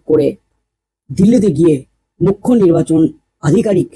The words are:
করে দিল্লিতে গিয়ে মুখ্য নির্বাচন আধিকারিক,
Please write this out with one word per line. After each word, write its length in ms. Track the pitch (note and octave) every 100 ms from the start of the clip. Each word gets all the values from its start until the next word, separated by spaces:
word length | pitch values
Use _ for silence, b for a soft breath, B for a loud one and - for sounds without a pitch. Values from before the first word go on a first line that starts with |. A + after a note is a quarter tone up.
| -
করে 300 | C3 C#3 G3 _ _ _ _ _ _ -
দিল্লিতে 380 | C3 G3 B3 G3+
গিয়ে 320 | D3 E3+ C#3 - _ _ _
মুখ্য 320 | F3 G3 -
নির্বাচন 540 | A#3+ F#3+ D3+ D3+ D#3+ D#3+ - _ _
আধিকারিক, 500 | D3 F3+ A3 F#3 C3